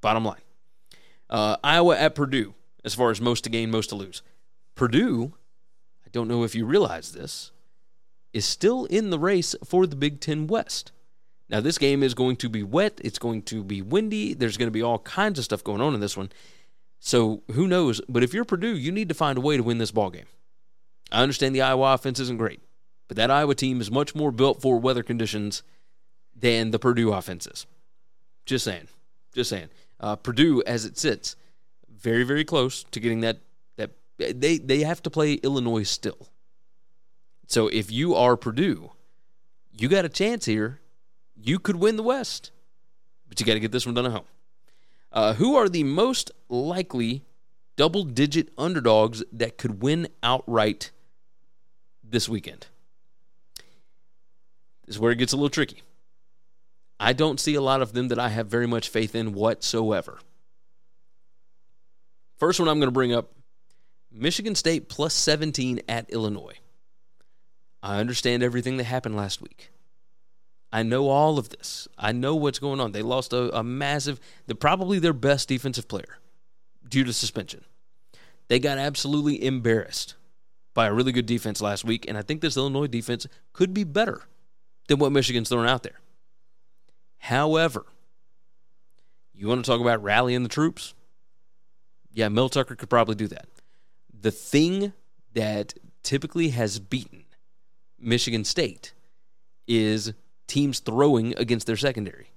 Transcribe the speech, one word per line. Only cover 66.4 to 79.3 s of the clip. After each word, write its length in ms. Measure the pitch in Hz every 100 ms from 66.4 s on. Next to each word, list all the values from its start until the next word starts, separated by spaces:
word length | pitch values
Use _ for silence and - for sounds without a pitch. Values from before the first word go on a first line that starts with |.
| 57 - - - - - - - - - - - - -
I 160 | 98 101
understand 440 | 113 123 127 120
everything 360 | 123 123 120 131
that 60 |
happened 300 | 117 127 120
last 280 | 107 101 -
week. 280 | - - - - - - - - - - - - -
I 100 | 110
know 280 | 113 123 139
all 280 | 139 156 151
of 120 | 107
this. 360 | - - - - -
I 140 | 104
know 220 | 120 131
what's 240 | 156 147 -
going 220 | 143 135
on. 120 | 120
They 100 | 101
lost 320 | 113 127 127
a, 200 | 123 123
a 80 | -
massive, 580 | 117 127 143 147 135 135 - - -
the, 80 |
probably 440 | 110 147 190 185 196
their 140 | 165
best 360 | 143 131 143 -
defensive 360 | 131 135 123 -
player 320 | 101 - - - - - - - - -
due 160 | 135
to 80 | 127
suspension. 540 | 113 113 - 92 - - - - - - - - - -
They 100 | 123
got 200 | 147 139
absolutely 640 | 143 139 139 147 147